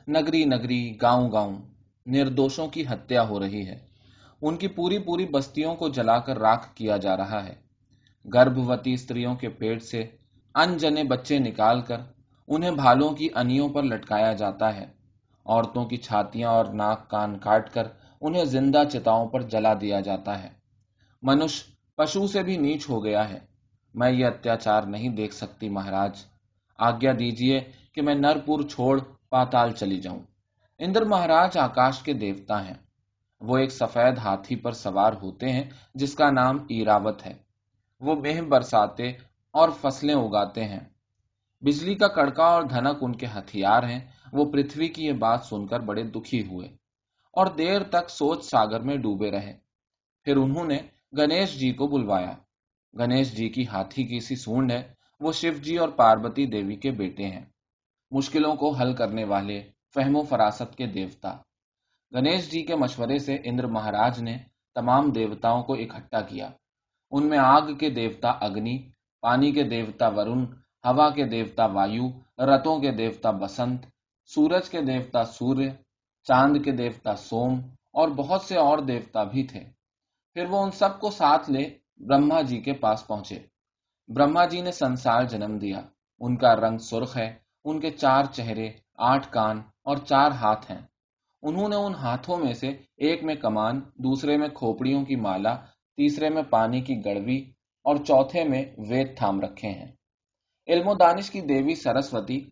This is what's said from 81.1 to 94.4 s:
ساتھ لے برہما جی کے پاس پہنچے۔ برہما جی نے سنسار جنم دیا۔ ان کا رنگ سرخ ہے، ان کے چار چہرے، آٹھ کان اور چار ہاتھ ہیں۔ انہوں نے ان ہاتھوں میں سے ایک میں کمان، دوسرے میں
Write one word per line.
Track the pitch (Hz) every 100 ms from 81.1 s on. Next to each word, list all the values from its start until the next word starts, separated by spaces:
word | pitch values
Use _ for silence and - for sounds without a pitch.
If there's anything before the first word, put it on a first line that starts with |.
ساتھ | - 147 151 -
لے | 135 143 - _ -
برہما | 101 139 147 160
جی | 135 120
کے | 135
پاس | - 110 110 -
پہنچے۔ | 107 95 95 - _ _ _ _ _ -
برہما | 120 143 156
جی | - 180
نے | 180
سنسار | 175 131 127 123 117
جنم | 123 110 104 107
دیا۔ | 101 98 - _ _ -
ان | 120 120
کا | 123 110
رنگ | 113 113
سرخ | - 113 127 131
ہے، | 113 113 _ _
ان | 147 156
کے | 156
چار | 151 139 131
چہرے، | 139 - 113 110 110 - _
آٹھ | - 123 135 139
کان | 117 110 107 - _
اور | 139 143
چار | - 139 147
ہاتھ | 127 107 110 -
ہیں۔ | 92 - _ _ _ _ _
انہوں | 147 175 208
نے | 208
ان | 202
ہاتھوں | 160 123 127 - 180
میں | 139
سے | 120 131 139 _ -
ایک | 147 165
میں | 156
کمان، | 147 113 107 110 135
دوسرے | 135 - 127 135 147
میں | 147